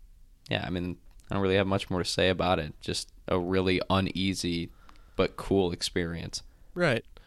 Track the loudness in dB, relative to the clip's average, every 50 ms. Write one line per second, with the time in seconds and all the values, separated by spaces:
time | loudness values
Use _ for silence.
0 | -20 -20 -20 -20 -20 -20 -20 _ _ -6 -4 -4 -4 -4 -4 -4 -4 -6 -8 -10
1 | -14 -20 -20 -20 -10 -6 -2 0 2 2 4 2 2 2 0 -2 0 -2 -2 -2
2 | -2 -2 0 2 2 2 2 2 2 2 2 2 0 -4 -8 -10 -8 -6 -6 -6
3 | -6 -10 -16 -16 -4 -2 0 0 0 2 0 2 2 4 2 2 2 2 2 2
4 | 2 0 -2 0 0 0 0 -2 -2 -2 -2 -2 -4 -6 -10 -16 -20 -20 -20 -20
5 | -20 -10 0 0 0 0 0 -6 -2 0 2 2 2 2 -2 -4 -6 -4 -2 -2
6 | -4 -2 -4 -6 -8 -8 -10 -10 -12 -14 -20 _ -20 -12 -4 0 2 2 2 0
7 | -2 -8 -18 -20 -20